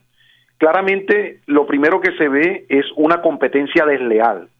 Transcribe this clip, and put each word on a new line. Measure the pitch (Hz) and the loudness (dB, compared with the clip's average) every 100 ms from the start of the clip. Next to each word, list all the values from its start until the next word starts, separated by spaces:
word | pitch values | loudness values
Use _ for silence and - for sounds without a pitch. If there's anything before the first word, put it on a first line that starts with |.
| _ _ _ _ _ - | _ _ _ _ _ -2
claramente | 156 180 190 196 196 208 185 - - | 0 2 0 -2 0 -2 -2 -10 -2
lo | 143 143 | 0 2
primero | 143 151 185 | 0 2 2
que | 180 - | -2 -2
se | 151 | 0
ve | 139 170 190 - | 0 0 -4 -2
es | 139 139 - | -2 0 0
una | 156 170 | 0 2
competencia | 170 147 131 135 143 170 151 | 0 -2 -2 -2 0 0 0
desleal, | 135 123 110 117 98 87 | 0 0 0 0 -2 -10